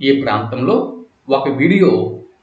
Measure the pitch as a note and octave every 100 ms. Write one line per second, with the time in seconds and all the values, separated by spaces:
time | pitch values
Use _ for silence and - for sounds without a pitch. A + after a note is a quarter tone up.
0 | C3+ C#3 A#2+ G#2 A2 A#2+ C#3+ C4 C#4 -
1 | - _ C3 C3 C#3 C3 E3 F#3+ F3+ -
2 | - - - _